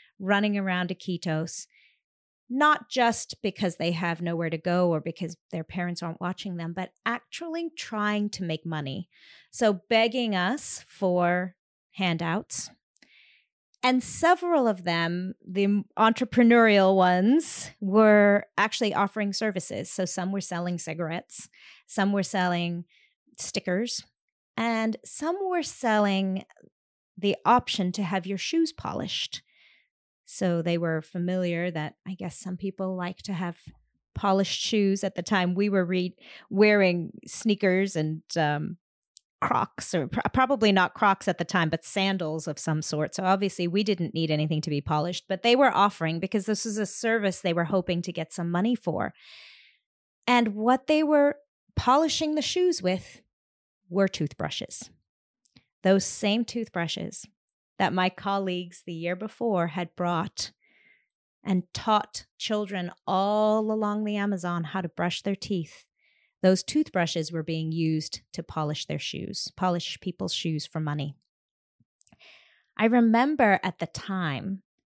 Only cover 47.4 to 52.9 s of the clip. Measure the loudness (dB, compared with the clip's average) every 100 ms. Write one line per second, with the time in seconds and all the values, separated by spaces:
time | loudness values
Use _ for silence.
47.4 | -2 0 0 0 0 -4 -4 -8 -8 -6
48.4 | -2 0 0 0 -2 -2 -4 -8 -20 -20
49.4 | -20 -20 _ _ _ _ _ _ 2 4
50.4 | 2 0 2 2 4 2 6 6 4 2
51.4 | _ _ _ -2 4 4 4 0 -2 -2
52.4 | -2 0 2 2 0